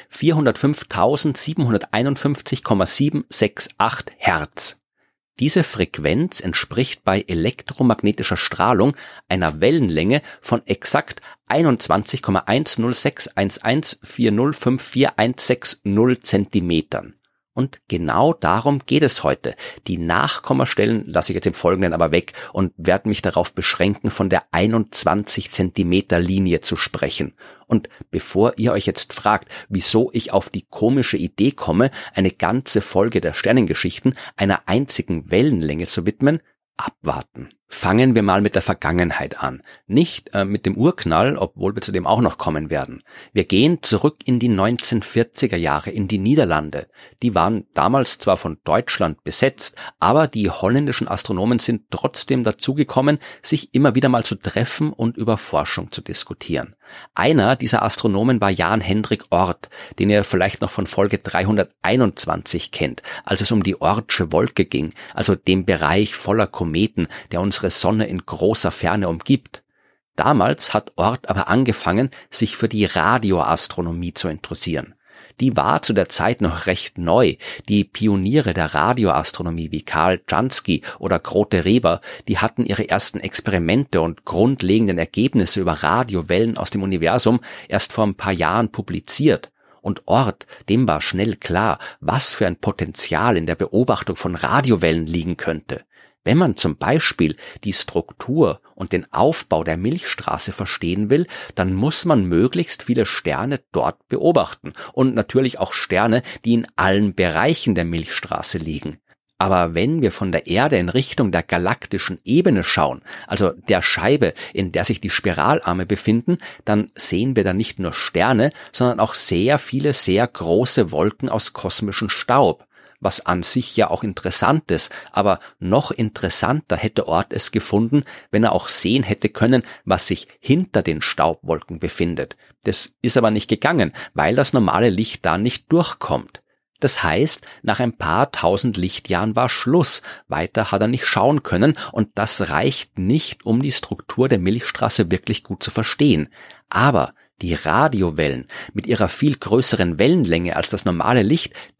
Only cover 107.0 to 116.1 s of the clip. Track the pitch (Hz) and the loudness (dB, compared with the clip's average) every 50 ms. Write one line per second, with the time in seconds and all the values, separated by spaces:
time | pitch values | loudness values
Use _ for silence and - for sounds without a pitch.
107 | 107 101 92 - 92 87 78 80 101 143 165 - - 131 98 87 85 85 85 82 | 2 2 2 0 0 0 2 2 2 0 0 0 0 0 0 0 0 -2 -2 -4
108 | 78 - - - - - - - - - - 87 80 80 78 76 - 76 73 - | -4 -6 -6 -8 -6 -6 -6 -6 -4 -4 -6 -6 -6 -6 -8 -8 -8 -12 -14 -14
109 | _ _ _ _ _ _ _ - 92 95 95 90 87 85 85 82 98 131 160 165 | _ _ _ _ _ _ _ -2 0 2 2 2 2 2 0 0 0 0 2 2
110 | 135 101 - - 104 95 85 82 - - 85 101 131 151 147 98 87 87 - 127 | 0 0 0 -2 -4 -2 -2 -2 -2 0 0 0 2 2 2 2 0 2 0 0
111 | 131 - - - 131 98 87 87 82 - - 87 87 92 123 - - - - 92 | -2 -2 0 0 0 2 2 0 -2 0 0 0 0 0 -2 -4 -6 -6 -6 -6
112 | - - 92 - - 95 120 160 185 185 127 95 85 - - - 78 69 64 - | -4 -6 -8 -8 -4 0 2 4 4 4 4 2 2 0 0 2 0 0 0 -4
113 | - - - - - - - 98 101 90 - - - - 101 90 - - - - | -12 -18 -20 -16 -10 -6 -2 0 0 0 0 -2 0 0 2 2 2 0 0 0
114 | 85 110 143 147 120 85 - - - - - - 98 90 87 85 85 - 117 - | 2 2 2 4 2 0 -2 -4 -12 -10 -6 -4 -4 -2 -2 -2 -2 -2 -2 -4
115 | - - - - - 98 87 - 73 107 151 - - - 87 92 92 87 104 95 | -4 -4 -4 -2 -2 -2 0 2 2 2 2 2 0 -2 -2 -2 -2 -2 -4 -2
116 | - - | 0 2